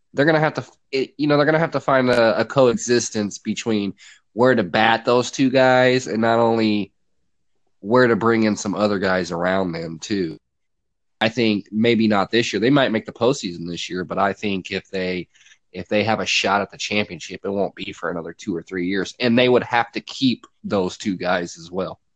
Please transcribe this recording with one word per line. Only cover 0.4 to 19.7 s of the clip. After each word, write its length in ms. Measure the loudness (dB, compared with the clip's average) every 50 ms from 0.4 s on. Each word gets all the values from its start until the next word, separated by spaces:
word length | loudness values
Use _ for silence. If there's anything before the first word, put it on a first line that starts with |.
have 140 | 2 0 -2
to, 100 | -4 -10 -10 _ _ _ -6 -4
it, 220 | -4 -4 -4 _
you 100 | -4 0
know, 100 | 2 4
they're 100 | 4 4
gonna 120 | 4 4 2
have 140 | 2 0 -2
to 80 | -4
find 280 | -2 2 2 2 4 4
a, 300 | 4 4 4 4 4 2
a 40 | 0
coexistence 920 | 0 4 4 4 4 4 2 0 0 0 0 0 -2 -4 -4 -4 -4 -6 -8
between 560 | -8 -6 -6 -6 -2 -2 -2 -2 -2 -4 -8 _ -18 -20 -20 _ _ _ -2
where 220 | 2 4 4 4
to 80 | 4 0
bat 400 | 0 2 2 4 4 2 2 2
those 260 | 2 2 2 2 0 -2
two 180 | 0 0 2
guys 560 | 4 4 4 6 6 4 4 4 2 2 -2
and 140 | -2 -2 0
not 180 | 2 2 2 4
only 540 | 4 2 2 2 2 2 0 0 -4 -6 _ _ _ _ _ _ _ _ _ _ _ _ _ _ _ _ _ _
where 260 | -6 0 4 4 4
to 100 | 4 4
bring 280 | 2 2 2 2 2 2
in 120 | 0 0
some 180 | -2 -4 -6 -2
other 220 | 0 0 0 0 0
guys 300 | -2 0 0 -2 -2 -4 -6
around 400 | -4 -2 0 0 0 -2 -2 -4
them, 260 | -6 -8 -10 -12 -12
too. 400 | -8 -6 -4 -4 -4 -4 -6 -12 _ _ _ _ _ _ _ _ _ _ _ _ _ _ _ -4
I 80 | -4 -2
think 380 | 0 0 0 2 2 0 -2 -6 -2
maybe 360 | 0 2 2 4 4 2 2
not 220 | 2 2 0 0
this 220 | 0 0 0 0 -2
year. 80 | 0
They 100 | 0 2
might 220 | 4 4 2 2 0
make 140 | -4 -4
the 60 | -6 -6
postseason 560 | -2 0 0 0 0 -4 -10 -8 -8 -10 -10
this 200 | -8 -10 -10 -8
year, 160 | -6 -6 -6
but 140 | -6 -4 -2
I 140 | -2 -2 -2
think 360 | -4 -6 -6 -4 -6 -6 -6
if 180 | -8 -8 -8 _
they 380 | -8 -6 -4 -4 -4 -6 -8 _ _ _ _ _ -20 _ _ _ -14
if 120 | -14 -8 -2
they 160 | -2 0 0
have 160 | 0 0 -2
a 60 | -2
shot 360 | -2 -2 -2 0 0 0 0 -2
at 80 | -4
the 80 | -8 -12
championship, 640 | -8 -4 -4 -4 -4 -4 -8 -16 -14 -14 -16 -10 -8
it 60 | -6
won't 240 | -4 -2 -4 -4 -4
be 180 | -10 -14 -14 -12
for 180 | -8 -8 -6
another 220 | -6 -6 -8 -10 -14
two 240 | _ -8 -6 -6
or 60 | -6 -6
three 240 | -8 -6 -4 -4
years. 280 | -2 -2 -2 -4 -4 -6 -4
And 180 | 0 2 2 4
they 100 | 4 4
would 140 | 4 2 2
have 280 | 2